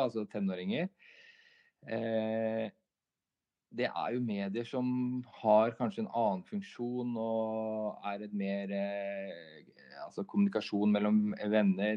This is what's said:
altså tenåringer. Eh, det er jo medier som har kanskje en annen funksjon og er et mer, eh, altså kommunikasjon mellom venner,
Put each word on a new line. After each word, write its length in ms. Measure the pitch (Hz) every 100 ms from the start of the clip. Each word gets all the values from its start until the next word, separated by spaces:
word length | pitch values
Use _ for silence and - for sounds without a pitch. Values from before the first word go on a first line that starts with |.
| 131
altså 180 | 110 104
tenåringer. 600 | 107 98 92 92 123 180 - - - - - _ _ _ _ -
Eh, 840 | 113 113 113 110 110 110 110 107 - _ _ _ _ _ _ _ _ _
det 160 | 117 123
er 240 | 85 80
jo 80 | 120
medier 460 | 123 101 98 104 120
som 560 | 131 127 127 123 127 120 -
har 320 | 113 107 113 117
kanskje 240 | 120 104
en 80 | 107
annen 300 | 117 110 92
funksjon 720 | 90 104 98 - 120 123 123 117
og 880 | 113 113 110 110 110 110 107 -
er 220 | 101 101 104
et 80 | 104
mer, 340 | 98 98 98
eh, 920 | 98 101 101 98 101 196 85 80 78 - - - 71
altså 220 | 73 - 98
kommunikasjon 640 | 101 101 104 101 104 104
mellom 400 | 104 104 107 104 101 104
venner, 480 | 107 101 92 104